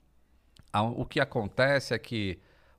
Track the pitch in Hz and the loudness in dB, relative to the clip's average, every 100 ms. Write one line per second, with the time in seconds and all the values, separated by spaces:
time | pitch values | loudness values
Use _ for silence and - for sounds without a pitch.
0 | _ _ _ _ _ - - 101 113 120 | _ _ _ _ _ -20 -4 0 0 -2
1 | 120 151 131 127 98 - 131 139 - 113 | -2 0 0 0 -2 2 4 2 0 -4
2 | - 113 98 87 - _ _ | -4 -4 -2 -4 -12 _ _